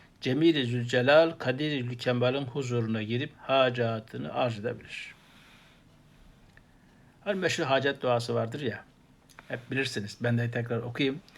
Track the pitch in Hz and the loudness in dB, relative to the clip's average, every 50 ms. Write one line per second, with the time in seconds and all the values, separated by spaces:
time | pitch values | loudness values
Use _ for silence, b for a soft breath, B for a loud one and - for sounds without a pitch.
0 | B B B - - 127 127 147 165 170 160 143 127 120 123 123 120 120 131 123 | B B B -6 -2 0 2 4 6 6 6 4 2 0 0 -2 0 0 2 2
1 | 123 135 147 160 160 165 165 - - 127 127 135 151 151 147 131 123 120 123 120 | 6 8 8 8 8 6 2 -2 -2 -2 -2 0 -2 -2 -2 -2 -4 -6 -6 -4
2 | - 127 123 123 123 123 131 139 139 120 - 143 127 120 120 120 110 110 113 110 | -2 0 0 2 2 0 0 -2 -4 -6 -6 -6 -4 -2 -2 -2 0 -2 -2 -4
3 | 104 107 117 127 147 147 - - - - 135 135 131 127 123 123 117 113 113 110 | -2 -2 -4 -4 -4 -6 -10 -10 -4 2 4 4 4 4 2 0 -2 -2 -2 -4
4 | - - - 127 143 - - 135 131 120 113 104 104 120 - - - - - - | -8 -10 -12 -10 -10 -6 -4 -2 -2 -2 -2 -4 -6 -6 -6 -8 -12 -14 -14 -14
5 | - - - b b b b b b b b b b b b b b b - - | -14 -16 -18 b b b b b b b b b b b b b b b -20 -20
6 | - - - - - - - - - - - - - b b b b b b b | -20 -20 -20 -20 -20 -20 -20 -20 -20 -20 -20 -20 -20 b b b b b b b
7 | b b b b b 196 202 185 180 156 - 170 160 131 135 135 135 139 135 - | b b b b b -2 0 2 2 0 2 0 2 2 2 4 4 2 0 0
8 | 131 123 120 117 117 - 117 113 113 113 - 151 143 110 104 - - - - _ | 0 2 2 2 0 0 0 0 -2 -2 -4 -6 -4 -6 -6 -8 -12 -18 -20 _
9 | _ _ - _ _ - - - - - 123 120 - - 127 135 135 127 - 120 | _ _ -20 _ _ -20 -20 -20 -14 -10 -10 -10 -8 -4 -4 -2 -2 -2 -4 -6
10 | 101 107 - - 120 120 117 120 120 117 117 120 117 117 120 113 117 117 120 - | -8 -8 -8 -4 -2 0 0 0 0 -2 -2 -4 -4 -4 -4 -4 -6 -4 -2 -2
11 | 143 135 135 175 - B B | 0 0 -2 -4 -10 B B